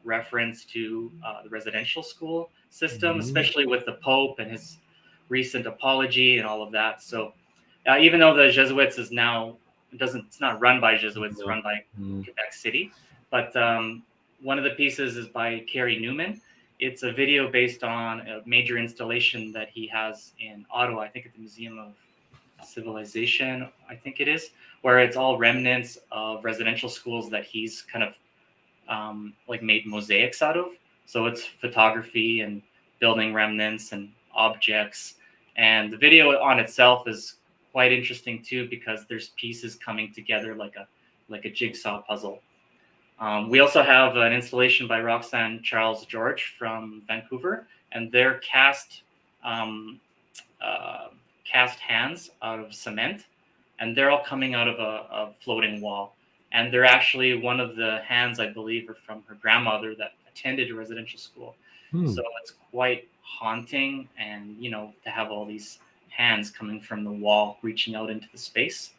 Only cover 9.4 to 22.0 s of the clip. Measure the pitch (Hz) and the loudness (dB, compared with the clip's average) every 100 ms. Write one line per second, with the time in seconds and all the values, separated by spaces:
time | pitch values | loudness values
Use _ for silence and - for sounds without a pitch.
9.4 | 113 117 _ _ _ 123 131 127 - - | -6 -12 _ _ _ -6 -4 -4 -10 -4
10.4 | 135 110 123 127 113 110 110 104 104 104 | -4 4 4 6 4 4 0 -6 -8 -6
11.4 | 101 110 104 104 - 104 98 98 98 - | -6 -4 -4 -8 -10 -12 -10 -8 -8 -8
12.4 | 107 - 113 131 202 _ _ _ _ 123 | -10 -6 -4 -4 -6 _ _ _ _ -2
13.4 | 113 127 117 113 113 117 _ _ _ _ | 0 0 2 2 -2 -8 _ _ _ _
14.4 | 135 139 139 143 143 - 135 117 113 117 | -4 -2 -2 0 -2 0 -4 -6 -10 -4
15.4 | 117 113 113 131 123 113 117 143 185 208 | -4 -4 -8 -4 -2 -2 -4 -6 -6 -8
16.4 | _ _ _ _ 131 127 123 117 139 143 | _ _ _ _ -8 -4 -6 0 2 2
17.4 | 131 127 123 120 117 117 113 113 110 110 | 2 2 2 0 -6 -4 -4 -8 -10 -14
18.4 | 117 120 123 117 117 - 113 120 - 113 | 0 0 2 -2 -4 -6 -4 0 0 0
19.4 | 110 110 110 113 110 110 110 107 - _ | -8 -10 -12 -12 -8 -4 -6 -8 -20 _
20.4 | 110 104 104 120 120 113 107 127 120 113 | -18 -18 -8 -2 -2 -2 -8 -12 -18 -20
21.4 | 110 107 113 110 107 104 | -20 -16 -16 -16 -18 -20